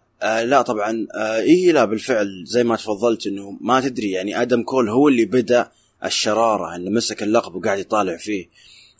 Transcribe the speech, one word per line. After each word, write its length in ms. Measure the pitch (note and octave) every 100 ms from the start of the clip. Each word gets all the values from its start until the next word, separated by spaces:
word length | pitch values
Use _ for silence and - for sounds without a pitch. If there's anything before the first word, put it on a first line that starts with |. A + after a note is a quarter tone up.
| _ _
آه، 220 | G#2 A2+
لا 180 | A#2 C#3
طبعًا، 460 | A#2+ G#2+ G#2 A2+ G#2 -
آه، 240 | A2 A2
إيه، 320 | G#2+ F3+ F3+
لا 140 | D3+ G#2+
بالفعل 580 | A2 - A2+ G2+ F#2+ E2+
زي 180 | A#2
ما 120 | A#2 A2
تفضلت 520 | - G2+ A#2 A2 G2+
إنه 300 | G2 G2+ F#2+
ما 200 | G2+ B2+
تدري 300 | C3 A#2 G#2+
يعني 300 | F#2 G2 G#2
آدم 220 | B2 A#2+
كول 260 | A2+ C3 A2
هو 180 | A#2+ D3
اللي 180 | B2 G#2
بدأ 460 | B2+ G#2+ A#2+ - _ _ _ F#2+
الشرارة، 680 | - A2 G#2+ A2+ G2+ E2+ F2
إنه 140 | F#2
مسك 340 | A2 A2+ G#2+
اللقب 320 | G#2 A2+ G2 F2+
وقاعد 240 | G#2 G2
يطالع 380 | F#2 G#2+ F#2+ E2
فيه، 320 | G#2+ G2+ E2+ _ - - -